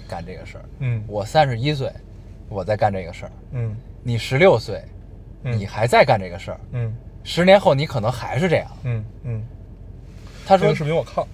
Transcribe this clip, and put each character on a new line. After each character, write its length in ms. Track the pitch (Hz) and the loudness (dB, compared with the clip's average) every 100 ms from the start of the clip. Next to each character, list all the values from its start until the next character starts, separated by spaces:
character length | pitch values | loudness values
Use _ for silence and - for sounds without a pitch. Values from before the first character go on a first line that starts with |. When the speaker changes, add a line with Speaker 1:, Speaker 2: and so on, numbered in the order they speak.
| - | -12
Speaker 1:
干 160 | 85 | -10
这 120 | 85 87 | -10 -12
个 100 | - | -14
事 120 | - | -16
儿。 60 | - - | -16 -6
Speaker 2:
嗯。 240 | 131 113 107 | -4 -2 -2
Speaker 1:
我 160 | 104 | -4
三 240 | 104 156 143 | 2 4 4
十 100 | 113 | 2
一 140 | 139 | 0
岁， 180 | 147 117 - - - - - - | 0 -4 -6 -14 -18 -18 -18 -8
我 160 | 101 | -6
在 120 | 90 107 | 0 2
干 160 | 107 | 2
这 120 | 98 | 0
个 80 | 87 | -6
事 140 | 87 98 | -10 -14
儿。 60 | - - | -16 -10
Speaker 2:
嗯。 240 | 131 113 107 - - | -6 -6 -6 -12 -10
Speaker 1:
你 160 | 123 117 | -4 -2
十 200 | - 135 | 0 4
六 200 | 190 120 | 6 6
岁， 240 | - 90 - - - - - - | 2 -8 -10 -16 -18 -18 -18 -10
Speaker 2:
嗯。 120 | 127 113 | -4 -4
Speaker 1:
你 80 | |
还 220 | 101 107 117 | -4 -2 4
在 180 | 226 | 6
干 140 | 147 113 | 6 4
这 100 | 92 | 0
个 80 | 87 | -8
事 140 | - | -10
儿。 100 | 87 - | -12 -8
Speaker 2:
嗯。 200 | 123 113 113 - - | -6 -6 -6 -12 -16
Speaker 1:
十 200 | - - | -6 2
年 140 | 180 196 | 8 8
后 160 | 190 | 8
你 120 | 139 160 | 4 2
可 140 | - | -2
能 120 | 107 | -2
还 260 | 127 - 101 | -2 -4 -2
是 100 | 180 | 2
这 80 | 135 | 2
样。 120 | - - | 0 -8
Speaker 2:
嗯， 220 | 127 113 107 - | -6 -6 -6 -10
嗯。 180 | 131 110 113 - - - - - - - - - - | -8 -8 -8 -14 -18 -18 -18 -16 -18 -18 -18 -14 4
Speaker 1:
他 120 | 190 | 6
说 80 | 156 | 6
Speaker 2:
那 60 | |
个 40 | 156 | 2
视 80 | |
频 100 | 151 | 0
我 80 | 165 | -2
看 220 | 120 - | -2 -4
了。 40 | 147 | -6